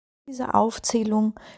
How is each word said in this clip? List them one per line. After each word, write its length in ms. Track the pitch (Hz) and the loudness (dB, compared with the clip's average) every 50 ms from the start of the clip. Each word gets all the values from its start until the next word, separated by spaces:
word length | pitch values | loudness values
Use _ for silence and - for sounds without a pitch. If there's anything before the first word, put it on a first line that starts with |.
| _ _ _ _ _ | _ _ _ _ _
Diese 260 | - 269 247 254 - - | -12 -10 -8 -4 0 2
Aufzählung 840 | 202 208 226 226 - - - - 233 220 214 214 214 214 214 208 - - - - | 2 2 2 0 -2 -2 0 0 0 2 2 2 2 2 0 -2 -6 -12 -20 -20